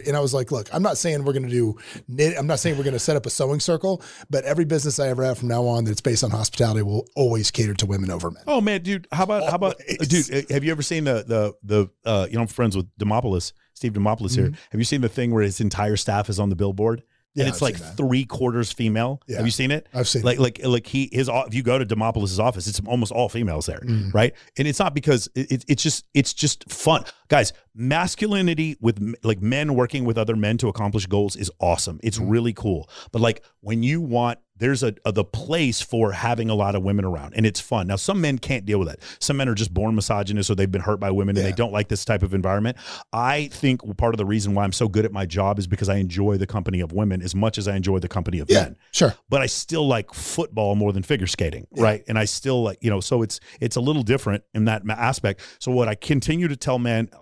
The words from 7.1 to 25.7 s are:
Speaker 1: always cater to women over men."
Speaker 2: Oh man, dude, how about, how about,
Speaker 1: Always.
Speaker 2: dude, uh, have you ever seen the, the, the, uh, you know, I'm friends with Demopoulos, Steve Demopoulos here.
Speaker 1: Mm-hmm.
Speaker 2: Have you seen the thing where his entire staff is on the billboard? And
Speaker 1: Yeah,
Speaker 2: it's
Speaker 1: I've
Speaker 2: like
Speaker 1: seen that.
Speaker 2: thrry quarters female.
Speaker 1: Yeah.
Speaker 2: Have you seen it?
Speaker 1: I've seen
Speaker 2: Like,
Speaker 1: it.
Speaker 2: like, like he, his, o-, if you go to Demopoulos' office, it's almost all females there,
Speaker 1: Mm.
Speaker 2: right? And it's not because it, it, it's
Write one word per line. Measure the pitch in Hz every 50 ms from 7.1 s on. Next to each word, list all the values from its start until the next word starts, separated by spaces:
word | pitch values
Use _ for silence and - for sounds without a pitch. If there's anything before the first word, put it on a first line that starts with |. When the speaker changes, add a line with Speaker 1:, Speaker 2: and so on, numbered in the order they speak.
| -
Speaker 1:
always | 143 135 120 117 110 104 -
cater | - - 113 104 98
to | 95 107
women | 95 101 98 98 92
over | 87 80 87 85
men." | 82 - -
Speaker 2:
Oh | 294 294 247
man, | 202 214 208 185
dude, | 170 190 202 185 180 -
how | 151 160 190
about, | 190 208 208 190 -
how | 170
about, | 175 196 190 - - - -
Speaker 1:
Always. | 131 - 160 131
Speaker 2:
dude, | 170 170 131 - 135 143 139 -
uh, | 131
have | 139 139
you | 160
ever | 160 147
seen | 139 - 170 160 151
the, | 139 123 110 101 113
the, | 113 110 107 104 - _
the, | - 101 104 104 98 92 _ _ - 113
uh, | 110 98 92 90
you | 110
know, | 117
I'm | 117 104
friends | - - 120 107 95 95
with | 90 - _ -
Demopoulos, | 104 101 107 120 131 110 95 87 - - - - _ _ -
Steve | - - 117
Demopoulos | 104 101 101 107 110 110 107 107 127
here. | - 127
Speaker 1:
Mm-hmm. | 135 151 - - -
Speaker 2:
Have | - 107
you | 117
seen | - 147 135
the | 123 110
thing | - 123 120 117
where | 117 110
his | 104 101 95 -
entire | 110 101 - - 104 107 107
staff | - - - 101 104 104 -
is | 98 98
on | 104 98
the | 92
billboard? | 85 101 98 95 98 107 113 117 120 - _ _ _ _ _ -
And | 139 135
Speaker 1:
Yeah, | 139
Speaker 2:
it's | 123 -
Speaker 1:
I've |
Speaker 2:
like | 143 123 95
Speaker 1:
seen | 85 -
that. | - -
Speaker 2:
thrry | - 139 131 123 135 135
quarters | - - 127 127 123 117 120 117 -
female. | - - 117 110 107 110 117 127 143 - _ -
Speaker 1:
Yeah. | 113
Speaker 2:
Have | 113 110
you | 120
seen | 107 - 131 131
it? | 147 156 - _ -
Speaker 1:
I've | 127 117 -
seen | - 120
Speaker 2:
Like, | 110 123 123 135
Speaker 1:
it. |
Speaker 2:
like, | 131 120 107 - -
like | 127 123 117 - -
he, | - 135 135 -
his, | - 127 135 123
o-, | 117 127 131
if | 110 107
you | 135
go | 123 120 127 135
to | 127
Demopoulos' | 101 110 107 110 113 110 113 101 95 92 98
office, | 110 123 110 95 82
it's | 104 98 - 101
almost | 117 123 123 113 101
all | 110 113 123 -
females | - 120 117 92 82 78 -
there, | - - - -
Speaker 1:
Mm. | 123 113 107 98 95
Speaker 2:
right? | 95 104 117 123 - - - - - -
And | 139
it's | 151 139 -
not | 196 175 139
because | 143 - 151 135 117 - - -
it, | 127 135 -
it, | 135 123 -
it's | -